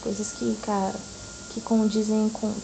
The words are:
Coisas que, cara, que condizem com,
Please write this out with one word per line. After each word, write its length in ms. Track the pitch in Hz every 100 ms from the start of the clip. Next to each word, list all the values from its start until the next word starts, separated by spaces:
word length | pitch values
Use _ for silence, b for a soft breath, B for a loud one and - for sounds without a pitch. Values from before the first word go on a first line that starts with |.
Coisas 300 | 226 202 208
que, 220 | - 240 214
cara, 360 | - 202 190 202 - - - - -
que 100 | 226
condizem 680 | - 226 214 208 214 214 214
com, 240 | 220 214 214